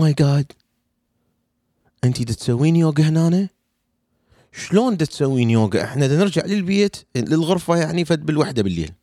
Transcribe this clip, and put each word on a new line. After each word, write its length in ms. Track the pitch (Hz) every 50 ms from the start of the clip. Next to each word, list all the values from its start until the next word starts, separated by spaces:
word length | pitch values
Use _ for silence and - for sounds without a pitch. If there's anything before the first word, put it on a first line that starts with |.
| 160
my 100 | 151 143 -
God، 340 | 147 139 143 143 139 - - _ _ _ _ _ _ _ _ _ _ _ _ _ _ _ _ _ _ _ _ _ _ _ _ _ _ _ _ - -
أنتي 200 | 123 127 - 123
دا 80 | 113
تسوين 440 | 107 - - - 120 120 147 160 165
يوغا 260 | 170 165 156 143 151
هنا؟ 460 | 156 156 156 160 165 165 175 185 196 185 _ _ _ _ _ _ _ _ _ _ _ _ _ _ _ _ _ _ _ _
شلون 440 | - - - - 175 208 247 254 208
دا 80 | 156 156
تسوين 460 | - - - 143 135 135 127 120 113
يوغا؟ 340 | 117 113 110 98 110 90 80
إحنا 220 | 107 131 139 143
دا 120 | 131 143 160
نرجع 260 | 202 196 147 160 -
للبيت، 520 | 185 202 208 180 180 196 202 208 202 - - - _ -
للغرفة 600 | 127 - - 156 165 160 160 190 175 - 170 170
يعني، 280 | 170 160 156 165 175 170
فد 220 | 151 170 151 151
بالوحدة 360 | 156 156 151 147 - 127 117
بالليل. 300 | 98 95 87 82 78 67 - _